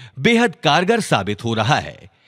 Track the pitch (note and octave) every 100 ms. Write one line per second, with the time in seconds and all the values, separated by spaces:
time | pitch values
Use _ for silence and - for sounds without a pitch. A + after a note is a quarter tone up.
0 | - - G3 A#3 A#3 - D#3 D3+ F3+ A#3
1 | - A#2+ G2 G2+ A#2 A2 A2 C3+ D#2+ -
2 | - _